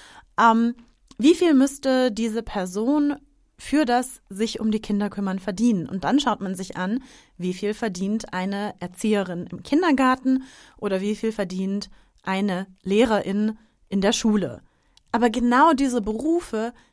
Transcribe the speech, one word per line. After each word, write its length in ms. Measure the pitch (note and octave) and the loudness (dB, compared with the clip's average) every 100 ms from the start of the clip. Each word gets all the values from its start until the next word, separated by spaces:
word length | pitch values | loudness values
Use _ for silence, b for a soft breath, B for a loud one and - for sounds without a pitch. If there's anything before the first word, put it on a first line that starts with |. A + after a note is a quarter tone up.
| B B B - | B B B 2
ähm, 340 | A3+ A3+ A#3 B3 - _ _ - | 4 4 0 -4 -14 _ _ 0
wie 160 | B3 | 2
viel 180 | E4+ F4 | 4 6
müsste 580 | C#4 C4+ C#4 C4+ C4 B3+ | 6 4 0 0 2 2
diese 320 | G#3 A3+ A3 | 0 -4 -4
Person 720 | A3+ G#3 F#3 F#3 A#3 D4 D4 E4 _ _ _ _ | -6 -6 -4 -2 0 2 0 -2 _ _ _ _
für 260 | - C#4+ | -2 0
das 380 | C4 A#3+ B3+ - - | 2 2 0 -10 -12
sich 280 | G3 A3+ - | -6 -4 -2
um 100 | A3 | -2
die 100 | G#3+ | -2
Kinder 300 | A3 G3+ G3+ | -2 -2 -2
kümmern 300 | G3 G3 F#3+ | -4 -4 -4
verdienen? 460 | - F#3 A#3+ G3+ D#3+ | -6 0 2 2 -2
Und 180 | F#3+ | -4
dann 140 | C#3+ C4 | 0 2
schaut 200 | B3+ G#3 | 2 -2
man 140 | F#3+ | -4
sich 220 | F#3+ F#3+ - | -8 -8 -6
an, 260 | F#3 A#3+ B B B B | -4 -4 B B B B
wie 160 | F3+ | -6
viel 220 | F#3 G#3 | -4 -4
verdient 580 | G#3+ A3+ F3+ F#3+ G#3+ - | -4 -4 -4 -4 -4 -6
eine 420 | F#3 F#3+ G3+ G#3 - | -6 -4 -4 -6 -8
Erzieherin 680 | F3+ - A3 G#3 F#3 F3 F3 | -12 -4 0 2 0 -6 -8
im 120 | - | -10
Kindergarten 800 | - D4 F4+ C4+ C4 B3+ B3+ C4 C4 B B B | -2 2 4 4 4 2 2 0 -2 B B B
oder 240 | G#3 F#3+ | -2 -2
wie 140 | G3+ G#3 | -2 -2
viel 160 | A3+ | -4
verdient 580 | G#3+ G3 F#3 F#3+ G3+ - - _ _ | -2 -4 -4 -4 -4 -8 -16 _ _
eine 460 | - F#3+ G3+ F3+ F#3+ - | -6 -2 0 -2 -6 -10
Lehrerin 760 | F#3 G3+ B3 G#3 - G3+ G#3+ A3 b b - | 0 4 4 2 0 -2 -2 -4 b b -6
in 120 | G3 | 0
der 120 | G3 | 2
Schule. 500 | - A3+ G#3 D#3 - _ _ _ _ _ | 2 2 0 -2 -10 _ _ _ _ _
Aber 160 | A#3+ A#3+ | 0 2
genau 460 | A#3 A#3+ B3 D#4+ | 2 2 6 6
diese 260 | C4+ C4+ B3 | 6 2 0
Berufe 720 | G3+ A3 C#4+ E4+ - A3 A3+ - b | -2 -4 0 -2 -2 -6 -6 -10 b